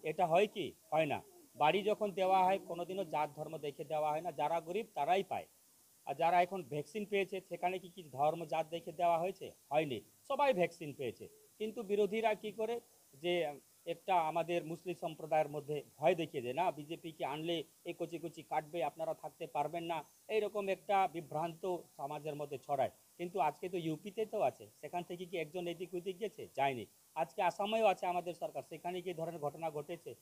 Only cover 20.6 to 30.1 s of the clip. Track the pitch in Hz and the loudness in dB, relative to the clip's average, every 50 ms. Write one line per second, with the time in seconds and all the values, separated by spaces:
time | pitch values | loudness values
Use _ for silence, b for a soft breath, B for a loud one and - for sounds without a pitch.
20.6 | 196 196 190 180 - - 202 196 190 180 143 170 160 135 143 151 165 170 165 165 | 0 0 -2 -2 0 2 4 4 4 4 0 -4 -8 -4 -2 -2 -2 -2 -4 -4
21.6 | - 190 180 165 - - _ - 143 139 151 151 147 156 147 147 147 143 143 127 | -2 -2 -2 -2 -4 -12 _ -8 -6 -6 -6 -4 -4 -6 -4 -4 -6 -6 -6 -10
22.6 | - - 143 135 127 104 - _ _ _ _ - 175 180 175 196 170 151 - - | -2 -2 2 2 2 0 0 _ _ _ _ -8 -8 -4 0 2 2 2 2 -2
23.6 | - 185 180 180 165 165 156 151 - 208 185 220 220 214 220 214 165 131 - - | -8 -4 -4 -2 0 -2 -2 -2 -6 -8 -4 -4 -4 -2 0 2 2 2 2 0
24.6 | 110 101 _ - - 147 - 175 175 - 180 170 185 170 190 170 160 151 151 180 | -18 -20 _ -14 -14 -8 -6 -6 -6 -6 -8 -8 -8 -6 -4 -4 -4 -4 -4 -4
25.6 | 175 170 170 160 185 170 185 175 170 196 185 175 220 202 - - 120 90 _ - | -4 -4 -4 -6 -8 -6 -6 -6 -6 -6 -6 -4 -6 -8 -6 -10 -14 -8 _ 0
26.6 | 135 139 135 120 104 - _ _ _ _ _ 156 165 160 - - 190 175 - - | 0 2 0 -2 -8 -10 _ _ _ _ _ -4 -4 -2 0 2 2 2 2 2
27.6 | 202 208 220 226 226 202 185 - - 180 175 180 170 175 165 - - 156 147 147 | -2 0 2 6 6 6 6 4 0 -2 -2 0 -2 -4 -6 -6 -8 -6 -6 -8
28.6 | 127 - 170 156 - 175 180 185 175 185 175 156 165 165 170 165 147 147 147 160 | -10 -8 -14 -8 -6 -4 -4 -4 -4 -4 -4 -4 -4 -4 -4 -4 -4 -6 -4 -4
29.6 | 165 160 151 151 147 151 175 160 - 147 | -6 -6 -4 -6 -6 -6 -8 -10 -8 -14